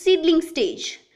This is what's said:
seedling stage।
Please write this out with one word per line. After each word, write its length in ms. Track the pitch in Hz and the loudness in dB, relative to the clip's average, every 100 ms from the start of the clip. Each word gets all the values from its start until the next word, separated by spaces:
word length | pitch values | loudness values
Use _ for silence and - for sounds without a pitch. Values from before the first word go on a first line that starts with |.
| 370 | 2
seedling 360 | 370 320 330 330 | 2 4 2 0
stage। 340 | - 202 - - - _ | -2 -4 -4 -12 -14 _